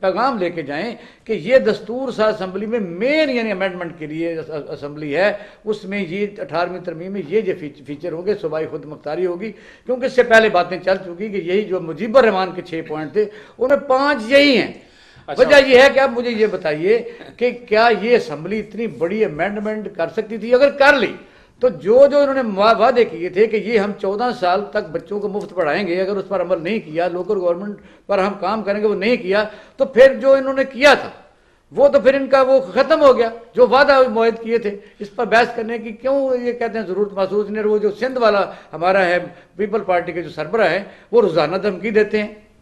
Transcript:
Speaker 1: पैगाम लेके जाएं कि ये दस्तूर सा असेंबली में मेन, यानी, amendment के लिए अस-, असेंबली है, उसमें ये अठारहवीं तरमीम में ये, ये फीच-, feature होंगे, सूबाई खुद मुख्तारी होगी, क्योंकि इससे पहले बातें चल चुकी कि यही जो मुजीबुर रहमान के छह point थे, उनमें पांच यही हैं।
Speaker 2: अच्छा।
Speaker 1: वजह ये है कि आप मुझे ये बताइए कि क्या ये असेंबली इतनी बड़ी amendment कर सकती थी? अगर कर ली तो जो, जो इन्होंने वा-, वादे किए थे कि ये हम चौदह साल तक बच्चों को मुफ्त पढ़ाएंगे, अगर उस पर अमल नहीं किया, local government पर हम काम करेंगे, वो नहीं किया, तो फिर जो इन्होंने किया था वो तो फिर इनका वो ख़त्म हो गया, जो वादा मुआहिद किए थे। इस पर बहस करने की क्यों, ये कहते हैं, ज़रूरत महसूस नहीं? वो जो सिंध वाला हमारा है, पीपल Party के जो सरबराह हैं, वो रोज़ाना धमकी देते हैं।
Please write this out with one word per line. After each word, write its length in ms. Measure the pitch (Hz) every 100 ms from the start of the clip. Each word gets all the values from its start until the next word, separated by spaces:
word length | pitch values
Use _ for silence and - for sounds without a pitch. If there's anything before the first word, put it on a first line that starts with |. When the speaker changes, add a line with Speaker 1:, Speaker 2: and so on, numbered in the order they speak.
Speaker 1:
पैगाम 380 | 190 185 254 240
लेके 240 | 180 170
जाएं 340 | 143 143 214 214 - _ -
कि 60 |
ये 260 | 214 156 262
दस्तूर 540 | 214 202 - 240 262
सा 120 | 196 214
असेंबली 400 | 214 190 185 214
में 140 | 240
मेन, 500 | 190 170 233 311 302
यानी, 220 | 247 226
amendment 480 | 190 190 180 175 -
के 80 | 156
लिए 300 | 156 165 165
अस-, 120 | 147
असेंबली 640 | 156 139 151 143 147 151
है, 280 | 143 202 196 - - 208
उसमें 420 | 208 185 202 185
ये 280 | 180 208 -
अठारहवीं 400 | - 151 180 180
तरमीम 320 | 180 160 180
में 120 | 202
ये, 180 | 151 196
ये 120 | 190
फीच-, 300 | 165 151 -
feature 300 | 131 143 175
होंगे, 220 | 170 180 202
सूबाई 300 | 165 156 156
खुद 200 | 143 139
मुख्तारी 400 | 151 - 156 180
होगी, 240 | 175 220
क्योंकि 540 | - - - - 247 254
इससे 180 | 247
पहले 260 | 233 226 220
बातें 300 | 175 170 180
चल 180 | 175 190
चुकी 320 | 190 170 214
कि 80 | 196
यही 260 | 165 185
जो 160 | 202 185
मुजीबुर 460 | 165 156 220 240 226
रहमान 300 | 190 185 160
के 60 |
छह 200 | 156 160
point 340 | 156 151 156 160
थे, 100 | 208 - - -
उनमें 200 | 247 277
पांच 520 | 285 262 285 285 214
यही 260 | 277 285 247
हैं। 300 | 147 - - _ _ - -
Speaker 2:
अच्छा। 140 | 143
Speaker 1:
वजह 140 | 247 285
ये 260 | 269 247
है 60 | 277
कि 100 | 269
आप 100 | 269
मुझे 200 | 240 240
ये 180 | 226 214
बताइए 520 | 180 165 151 175 226 220 - - -
कि 120 | 247
क्या 380 | 240 - 208 233
ये 260 | 214 208 240
असेंबली 440 | - 147 165 214
इतनी 280 | 208 202 226
बड़ी 360 | 131 165 208
amendment 720 | 208 151 180 208 214 214 190 -
कर 140 | 165
सकती 300 | - 214 226
थी? 120 | 214
अगर 180 | 247 277
कर 260 | 277 277 285
ली 200 | 190 - - _ _ _
तो 80 | 247
जो, 380 | 170 156 240 277
जो 120 | 285
इन्होंने 220 | 285 269
वा-, 360 | 240 190 208 214
वादे 280 | 226 240 220
किए 240 | 165 175
थे 180 | 160 220
कि 100 | 220
ये 200 | 190 233
हम 160 | 202
चौदह 380 | 202 196 202 247
साल 400 | 233 180 185 202
तक 100 | 208
बच्चों 360 | 180 151 - 202
को 100 | 202
मुफ्त 240 | 196 185
पढ़ाएंगे, 460 | 180 160 156 196 175
अगर 140 | 190
उस 140 | 202 190
पर 140 | 196
अमल 180 | 175 180
नहीं 200 | 160 220
किया, 280 | 156 156 180
local 280 | 175 180 214
government 440 | 180 175 202 202 - _ _
पर 120 | 196
हम 160 | 190 196
काम 260 | 180 220
करेंगे, 260 | 196 202 214
वो 60 |
नहीं 240 | 196 202 247
किया, 260 | 180 202 214 - - _
तो 60 | 269
फिर 280 | 220 269
जो 240 | 233 262 269
इन्होंने 280 | 269 269 269
किया 300 | 220 285 254
था 180 | 120 - - _ _ _ _
वो 160 | 147 277
तो 100 | 277
फिर 160 | 226 269
इनका 260 | 269 269
वो 180 | 262 269
ख़त्म 400 | 185 185 277 320
हो 140 | 285
गया, 180 | 226 233 226 - 190
जो 120 | 240
वादा 360 | 247 285 277
मुआहिद 360 | 254 214 226 226
किए 200 | 220 233
थे। 180 | 208 202 - _
इस 80 | 202
पर 160 | - 226
बहस 300 | 214 247 240
करने 240 | 220 233
की 120 | 214
क्यों, 480 | 214 254 277 269 254
ये 140 | 240
कहते 260 | 240 233 208
हैं, 60 | 190
ज़रूरत 320 | 185 208 185
महसूस 320 | 190 202 202
नहीं? 140 | 214
वो 160 | 214 214
जो 120 | 208
सिंध 260 | 196 254 254
वाला 380 | 233 202 185 - -
हमारा 280 | 156 175 190
है, 200 | 180 175 175 - _ -
पीपल 220 | 208 214
Party 340 | 190 180 175
के 80 | 170
जो 80 | 156
सरबराह 380 | - 156 214 196
हैं, 240 | 175 202 - _
वो 60 | 226
रोज़ाना 380 | 202 165 151 185
धमकी 340 | 202 185 196
देते 280 | 214 208 214
हैं। 280 | 208 - _ _